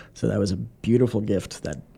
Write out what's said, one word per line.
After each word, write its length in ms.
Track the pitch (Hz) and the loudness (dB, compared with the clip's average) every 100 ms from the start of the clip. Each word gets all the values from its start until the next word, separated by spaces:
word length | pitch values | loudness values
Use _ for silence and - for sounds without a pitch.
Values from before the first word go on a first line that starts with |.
| - - | -20 -4
So 60 | 113 | 0
that 100 | 104 | 2
was 140 | 98 | 0
a 60 | 95 | -2
beautiful 640 | 117 - 110 120 120 107 | -6 -6 2 4 4 2
gift 400 | 107 95 - - | 0 -2 -2 -8
that 160 | - - - | -8 -8 -12